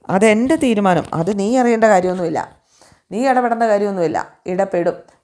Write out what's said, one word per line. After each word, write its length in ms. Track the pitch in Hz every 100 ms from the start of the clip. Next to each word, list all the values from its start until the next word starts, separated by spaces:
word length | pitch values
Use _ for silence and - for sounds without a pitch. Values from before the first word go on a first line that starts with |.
| -
"അതെൻ്റെ 460 | 185 220 214 262 320
തീരുമാനം, 500 | 262 208 196 170 -
അത് 260 | 156 170 202
നീ 100 | 196 262
അറിയേണ്ട 280 | 240 226 220
കാര്യമൊന്നുമില്ല." 760 | 190 180 185 165 147 - - _ _ - _ -
നീ 80 | 202 269
ഇടപെടേണ്ട 340 | 254 240 226
കാര്യമൊന്നുമില്ല. 540 | 226 208 208 190 160 - - _ -
ഇടപെടും. 520 | 185 190 175 170 170 - _